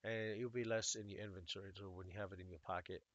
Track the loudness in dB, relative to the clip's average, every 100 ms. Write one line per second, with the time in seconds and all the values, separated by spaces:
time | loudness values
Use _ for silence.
0 | 2 2 2 2 2 2 6 6 4 0
1 | -2 -4 -4 -4 -4 -4 -4 -6 -6 -6
2 | -6 -4 -4 -4 -8 -8 -2 -2 0 -8
3 | _